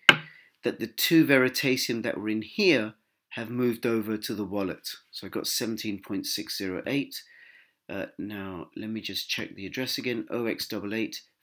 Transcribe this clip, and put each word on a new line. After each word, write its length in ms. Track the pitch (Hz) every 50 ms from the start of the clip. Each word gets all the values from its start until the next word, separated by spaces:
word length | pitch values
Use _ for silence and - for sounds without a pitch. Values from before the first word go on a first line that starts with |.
| _ - - - - - - - - _ _ _ -
that 160 | 113 - -
the 60 | 110
two 400 | 113 - - - - 170 160 143
Veritasium 760 | 135 139 131 127 127 127 - - 135 131 127 - - 117 113
that 180 | 110 120 - -
were 80 | 107 110
in 140 | 107 110
here 500 | 107 - - - 202 180 147 120 107 107 - _ _ _ _ _ _ -
have 200 | - 117 113 110
moved 340 | 123 123 123 120 110 117 -
over 320 | 120 113 113 104 110 110
to 180 | 107 107 - 110
the 100 | 101 104
wallet. 440 | 92 101 101 95 90 76 - - - - - _ _
So 160 | - - 101
I've 60 | 95
got 140 | - 107 -
seventeen 540 | - - - 123 110 113 107 - 107 101 98
point 240 | - - 101 92 92
six 320 | - - - - - -
zero 260 | - 98 95 92 82 -
eight. 360 | - 131 143 - - - - - - - - - - - - - _ _ _ _
Uh, 200 | - 87 98 - - - -
now, 500 | 87 104 104 101 98 95 92 85 - - -
let 140 | - 110 110
me 140 | 110 110
just 260 | 110 - 95 - - -
check 260 | - - 107 - -
the 120 | 95 98
address 320 | 92 - 131 131 123 - -
again. 280 | 117 127 120 117 - -
O 160 | - 120 117
X 200 | 110 - - -
double 280 | - 113 101 95 101 110
eight 260 | 113 110 - - - - _ _ _